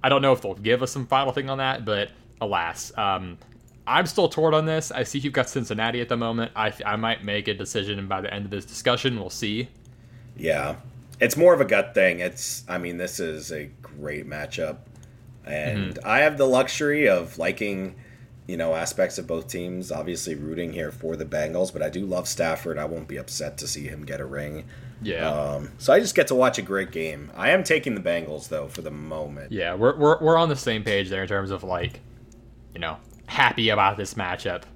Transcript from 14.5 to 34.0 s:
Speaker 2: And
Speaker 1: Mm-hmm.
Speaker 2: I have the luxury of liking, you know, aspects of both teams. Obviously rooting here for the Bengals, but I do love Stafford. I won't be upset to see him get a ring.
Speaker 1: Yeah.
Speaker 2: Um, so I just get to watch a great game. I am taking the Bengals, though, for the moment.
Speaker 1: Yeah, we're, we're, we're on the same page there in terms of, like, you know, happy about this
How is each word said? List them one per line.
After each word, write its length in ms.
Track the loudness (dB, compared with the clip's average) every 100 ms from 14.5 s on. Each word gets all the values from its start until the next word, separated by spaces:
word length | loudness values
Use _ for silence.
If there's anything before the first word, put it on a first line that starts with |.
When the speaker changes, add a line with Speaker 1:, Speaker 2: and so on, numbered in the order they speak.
| -4 -6 -6 -14 -20 -20 -20 -20 -18
Speaker 2:
And 520 | -8 -4 -2 -2 -4 -6
Speaker 1:
Mm-hmm. 120 | 2
Speaker 2:
I 120 | 6
have 180 | 6 6
the 80 | 4
luxury 640 | 6 4 0 0 4 6
of 280 | 6 2 -4
liking, 580 | -2 -2 -4 -4 -6 -10 -20 -20 -20 -20 -10
you 80 | -4
know, 180 | 0
aspects 440 | 0 -2 0 -2 -2
of 100 | -6
both 220 | -6 -4
teams. 420 | -8 -6 -8 -6
Obviously 440 | -6 -4 -6 -4 -6
rooting 360 | -6 -4 -6
here 200 | -4 -6
for 260 | -6 -6 -6
the 80 | -4
Bengals, 480 | -2 -2 0 -2
but 80 | 0
I 80 | -4
do 160 | -4 -4
love 200 | -4 -4
Stafford. 520 | -2 -2 -2 -4 -6
I 80 | -6
won't 240 | -8 -8
be 80 | -10
upset 400 | -8 -6 -8 -8
to 100 | -8
see 180 | -8 -8
him 200 | -10 -10
get 160 | -8
a 40 | -8
ring. 380 | -6 -8 -8 -12 -16 -16 -10
Speaker 1:
Yeah. 280 | -6 -2 -2
Speaker 2:
Um, 420 | 0 -2 -4 -8 -6
so 140 | 4
I 80 | 6
just 160 | 6 2
get 120 | 4
to 80 | 6
watch 220 | 4 2
a 40 |
great 300 | -4 -4 -4
game. 420 | -4 -6 -6 -12 -2
I 140 | 2
am 160 | 2 4
taking 300 | 0 0 -4
the 60 |
Bengals, 460 | 0 -2 -2 -8 -6
though, 220 | -6 -6
for 120 | -8
the 100 | -10
moment. 600 | -10 -10 -8 -8 -10 -10
Speaker 1:
Yeah, 220 | -4 -4
we're, 240 | 4 4 6
we're, 220 | 6 6
we're 160 | 6 6
on 100 | 6
the 80 | 2
same 280 | 0 0 2
page 240 | 0 2
there 140 | -2
in 40 | 0
terms 240 | 0 -2
of, 140 | -4 -2
like, 340 | -2 -4 -8 -18 -20 -20 -20 -20 -20 -18
you 60 | -8
know, 160 | -8 -8 -14 -20 -10
happy 420 | 2 4 4 2
about 260 | 6 4
this 160 | 4